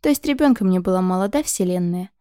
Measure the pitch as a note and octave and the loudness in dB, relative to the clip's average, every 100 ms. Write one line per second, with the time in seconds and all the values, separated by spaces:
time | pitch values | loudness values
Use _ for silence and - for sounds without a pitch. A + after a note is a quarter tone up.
0 | D4+ C#4+ - C4+ G3 B3 F#3+ F#3 F3+ F#3 | 0 0 0 2 2 4 2 0 0 0
1 | F#3 F#3 G3 C#4+ D#4 - F#3 F3+ F3 F3 | 0 0 -2 -2 -4 -4 -2 0 -2 -4
2 | F#3 _ | -8 _